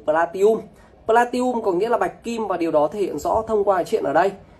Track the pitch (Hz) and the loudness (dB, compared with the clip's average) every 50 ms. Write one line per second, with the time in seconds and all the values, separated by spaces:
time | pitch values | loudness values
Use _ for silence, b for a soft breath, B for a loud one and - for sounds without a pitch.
0 | - - 151 160 170 170 - 190 196 214 226 214 - B B B B B B - | -2 0 0 0 0 0 0 2 2 2 2 2 -2 B B B B B B -8
1 | - - 226 233 240 240 254 247 247 254 240 226 220 208 180 175 202 233 233 208 | -2 2 4 4 4 2 0 -2 -2 -2 -2 -2 -2 -2 0 0 0 0 0 0
2 | 190 170 - - - 226 233 226 220 196 190 170 170 165 151 151 147 - - 208 | -2 -4 -4 -8 -10 -8 -6 -6 -4 -4 -4 -2 -2 0 2 2 2 0 0 -4
3 | 196 - - 147 - 170 185 220 220 220 220 208 202 202 196 180 165 - 226 214 | -4 -4 -4 -6 -4 -2 -2 -2 0 0 0 0 2 2 2 0 0 -2 -2 -2
4 | - 151 139 160 180 196 190 B B B B | -2 0 2 2 2 2 -2 B B B B